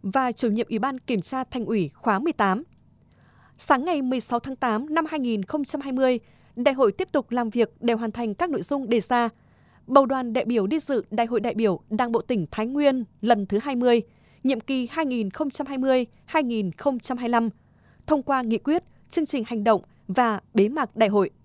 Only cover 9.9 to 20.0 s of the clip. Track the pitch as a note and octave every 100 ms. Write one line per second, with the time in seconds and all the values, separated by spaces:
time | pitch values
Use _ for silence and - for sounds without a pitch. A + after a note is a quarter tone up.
9.9 | C4+ C4 C4 B3 A3+ A3 A#3+ F#3+ D#4 -
10.9 | C4 - G#3+ A#3 A#3 A3+ G#3+ A3+ F3 -
11.9 | G#3+ A#3+ A3+ - A#3+ D#3+ - A3+ C#4 C#4+
12.9 | C4 A3 _ G#3+ A3+ G3 G3 C#4 B3 B3
13.9 | A#3 - _ _ _ B3+ B3 - C4 A#3+
14.9 | - D4+ B3 G3+ - D4+ - C#4 C4+ C4
15.9 | B3+ A#3+ - - D#4+ B3+ A#3 F#3+ - C#4+
16.9 | B3+ - B3 A#3+ A#3+ A3+ - _ _ _
17.9 | _ - D4+ B3+ C4+ A#3 A3+ - E4 -
18.9 | - - - D4+ C#4 A3 A#3 G#3 G#3 -
19.9 | _